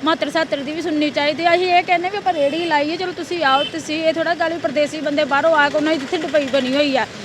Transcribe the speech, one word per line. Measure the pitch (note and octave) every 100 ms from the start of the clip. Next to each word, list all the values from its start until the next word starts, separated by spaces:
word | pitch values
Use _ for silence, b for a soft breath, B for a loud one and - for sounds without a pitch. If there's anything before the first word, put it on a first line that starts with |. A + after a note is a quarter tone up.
ਮਾਤਰ | D4 E4 D4
ਸਾਤਰ | D#4+ D#4+ C#4+
ਦੀ | C4+
ਵੀ | D#4
ਸੁਣਨੀ | E4 D4+ D4+
ਚਾਹੀਦੀ। | D4 D4 D4+ E4+
ਅਸੀਂ | E4+ F#4
ਇਹ | F4
ਕਹਿੰਦੇ | F4+ F4 F4+
ਵੀ | G4+
ਆਪਾਂ | F#4+
ਰੇਹੜੀ | E4+ C#4 D#4+ F4
ਲਾਈਏ, | D4+ D4+ E4
ਚਲੋ | F#4
ਤੁਸੀਂ | F4 E4+ F4
ਆਓ, | C#4 C4+
ਤੁਸੀਂ | D4+ E4 D4 D#4
ਇਹ | D#4+
ਥੋੜ੍ਹਾ | D#4+ D#4+
ਗੱਲ | E4+ E4
ਵੀ | E4+
ਪਰਦੇਸੀ | D#4 C#4 D4 D4+
ਬੰਦੇ | D4 D4
ਬਾਹਰੋਂ | D4 C#4 D#4+ D#4
ਆ | C#4+
ਕੇ | D4
ਉਹਨਾਂ | D4+
ਦੀ | D#4+
ਜਿੱਥੇ | C4 F4
ਦੁਬਈ | D4+ D4 C#4
ਬਣੀ | C4+ B3+ C4+
ਹੋਈ | D4 C4
ਆ, | G#3+ B